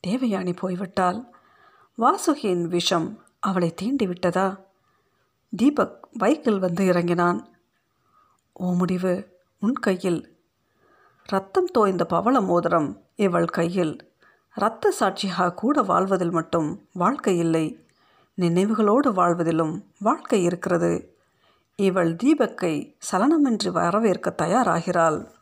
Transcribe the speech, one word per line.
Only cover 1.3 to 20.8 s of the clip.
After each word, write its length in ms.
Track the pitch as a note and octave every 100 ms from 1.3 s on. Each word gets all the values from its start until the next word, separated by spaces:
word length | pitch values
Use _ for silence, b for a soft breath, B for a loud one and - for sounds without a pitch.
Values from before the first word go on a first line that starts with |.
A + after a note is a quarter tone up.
| b b b b b b -
வாசுகியின் 680 | A#3 F#4+ - C#4+ A3 F3+ E3+
விஷம் 560 | F3 E3 F3 E3 G#3+ _ _
அவளை 340 | G3 F#3 E3+ E3+
தீண்டி 260 | G3+ C4+ G3+
விட்டதா? 580 | F3 F3+ F3+ F#3+ F#3+ - _ _ _ _ _ _ _ _ F3+
தீபக் 540 | B3 D4 - - - -
பைக்கில் 420 | G#3 D4+ B3+ G3+
வந்து 260 | F#3 E3+ F#3+
இறங்கினான். 600 | F3 F3 F3 F3 F3 - _ _ _ _ _ _ _ _ _ _
"ஓ 200 | - F3+
முடிவு 640 | F3+ F3+ F3+ F#3 F3+ - _ _ _
உன் 140 | G3+
கையில்." 680 | C#4 - F#3 F#3 E3 - _ _ _ b b b b b b
ரத்தம் 420 | b F#3+ F#3+ G4 F4+
தோய்ந்த 400 | B3 G3+ F#3 F3
பவள 360 | E3+ G#3+ C4 F#3+
மோதிரம் 600 | F3 E3+ E3+ C#3+ - _ -
இவள் 300 | G3 F3 E3+
கையில். 680 | - E3+ F#3 E3 - - b b b b
ரத்த 420 | - G#3+ - G#4
சாட்சியாக 640 | F#4+ G#3 F#3 G3 F3 F3+
கூட 280 | F3 A3 D4
வாழ்வதில் 500 | G3+ F3+ F#3+ F#3+ E3+
மட்டும் 560 | E3 D#3+ E3+ D3+ F3+ _
வாழ்க்கை 440 | F#3 F3 C#4 - F3+
இல்லை. 500 | E3 D#3+ D#3 - b b b b b -
நினைவுகளோடு 760 | F3 E3+ G3 A3 G#3 A#3 C#4+
வாழ்வதிலும் 720 | F#3 F3 F3 E3 D#3+ D#3+ F3 - _
வாழ்க்கை 440 | G3+ D4+ - G#3+
இருக்கிறது. 760 | F3 F3 F#3 F3